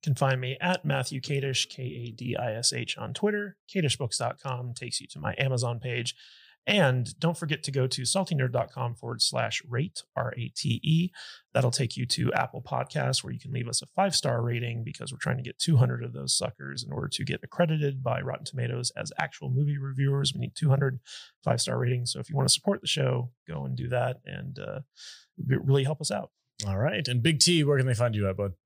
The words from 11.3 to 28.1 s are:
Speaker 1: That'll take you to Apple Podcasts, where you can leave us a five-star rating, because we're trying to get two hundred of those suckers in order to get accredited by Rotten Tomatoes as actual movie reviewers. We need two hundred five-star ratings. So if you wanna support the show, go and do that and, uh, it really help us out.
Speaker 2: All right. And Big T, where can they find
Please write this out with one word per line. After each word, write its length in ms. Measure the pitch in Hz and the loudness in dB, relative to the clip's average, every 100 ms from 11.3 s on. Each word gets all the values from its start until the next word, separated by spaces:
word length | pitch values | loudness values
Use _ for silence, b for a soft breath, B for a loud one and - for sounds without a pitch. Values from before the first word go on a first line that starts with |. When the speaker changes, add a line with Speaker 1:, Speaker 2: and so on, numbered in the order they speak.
| B B | B B
Speaker 1:
That'll 180 | - 127 | 2 2
take 240 | 120 123 - | 2 -2 -2
you 100 | 123 | -2
to 260 | - 123 | 0 2
Apple 280 | - - - | 2 0 -4
Podcasts, 600 | 127 131 131 151 131 131 | -6 -4 -4 -2 0 0
where 80 | 127 | -2
you 80 | 123 | -10
can 120 | 131 | -6
leave 160 | 131 120 | -6 -2
us 120 | 120 | -4
a 40 | - - | -4 0
five-star 460 | 196 - 143 120 | 2 2 0 0
rating, 420 | 120 120 120 117 | 0 0 -2 -4
because 300 | 117 - - | -6 -8 -10
we're 60 | 131 | -6
trying 180 | - 127 | -2 -2
to 60 | |
get 140 | 131 - | -4 -4
two 200 | - 147 | 4 6
hundred 260 | 123 123 | 6 2
of 80 | 120 | -6
those 260 | 120 67 - | -8 -2 0
suckers 460 | - - 67 69 | 0 -6 -10 -10
in 80 | 58 | -8
order 160 | - - | -6 -4
to 160 | - | -4
get 160 | - - | -4 -4
accredited 640 | - - 170 156 147 135 | -6 0 2 4 0 0
by 160 | 127 123 | -2 -2
Rotten 240 | 131 - 147 | -2 -6 -8
Tomatoes 460 | 135 117 123 123 - | -4 -4 -2 -4 -6
as 160 | - - | -10 -4
actual 340 | 147 - 139 | -4 -4 -2
movie 260 | 127 147 143 | 0 0 0
reviewers. 560 | 135 131 139 139 139 | -4 0 2 2 0
We 80 | 131 | -2
need 120 | 120 - | -6 0
two 120 | 156 | 4
hundred 300 | 135 139 131 B B B B - | 4 4 -2 B B B B 0
five-star 320 | 123 - 123 | 0 0 0
ratings. 320 | 123 127 123 | 0 0 -2
So 80 | 131 | -6
if 100 | 127 | -4
you 60 | 143 | 0
wanna 140 | 131 | 4
support 320 | - - 202 | 4 2 -2
the 60 | 151 | 0
show, 440 | - 135 127 123 _ - | 0 2 2 -2 _ -10
go 160 | 156 | -8
and 120 | 139 127 | -6 -4
do 100 | 123 | -2
that 280 | 123 123 - 50 | 0 -2 -4 -10
and, 340 | 50 135 131 | -10 -10 -10
uh, 200 | - - 147 B B B B - - | -8 -10 -12 B B B B -10 0
it 140 | 135 | 0
really 200 | 135 139 135 | 4 4 4
help 160 | 156 | -2
us 100 | 151 | -2
out. 200 | 110 120 _ _ _ 101 | -4 -6 _ _ _ -2
Speaker 2:
All 100 | 98 | 0
right. 300 | 131 202 131 | 0 0 0
And 160 | 123 | 2
Big 160 | 117 147 | 4 6
T, 240 | 170 175 | 6 6
where 140 | 143 143 | 6 6
can 100 | 127 | 4
they 60 | |
find 220 | 113 120 | 4 2